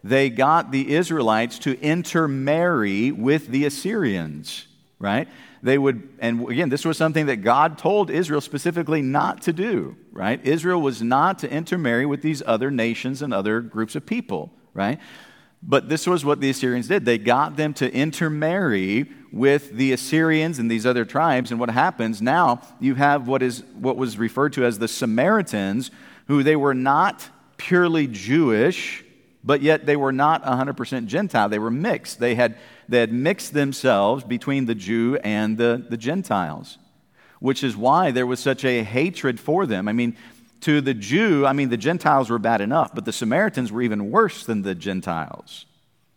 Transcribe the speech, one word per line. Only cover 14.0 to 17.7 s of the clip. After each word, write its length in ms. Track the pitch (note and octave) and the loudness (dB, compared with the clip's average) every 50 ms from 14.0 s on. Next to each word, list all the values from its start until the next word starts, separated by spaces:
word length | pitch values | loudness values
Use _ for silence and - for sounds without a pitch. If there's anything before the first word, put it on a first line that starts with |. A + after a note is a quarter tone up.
| - | -6
people, 480 | - G#3+ A#3+ - - G2+ E2 D2+ - _ _ _ _ _ | -4 -6 -6 -4 -6 -8 -8 -8 -10 _ _ _ _ _
right? 240 | - G2 G2+ C3+ D#3 - - - - - - - - _ _ _ _ - | -4 -2 -2 -2 -4 -10 -20 -20 -20 -20 -20 -20 -20 _ _ _ _ -4
But 260 | - C3+ C#3 - - | 0 0 0 2 0
this 180 | D3+ D#3 - | -4 -2 0
was 160 | F3+ F3+ E3+ C#3 | 0 0 0 2
what 200 | C#3+ D3 D3 C#3 | 0 0 0 0
the 80 | C3+ | -2
Assyrians 380 | C3 - - B2+ B2 B2 A#2 G#2+ | -2 0 -2 -2 0 -2 -2 0
did. 180 | F3+ G#3 B2 | -2 0 2
They 100 | A#2+ A#2 | 2 0
got 400 | A2+ G#2 A#2 A#2+ C3 D3+ D#3+ D3+ | 2 2 2 2 2 2 -2 -2
them 160 | C#3+ D#3 D3+ | -2 -4 -4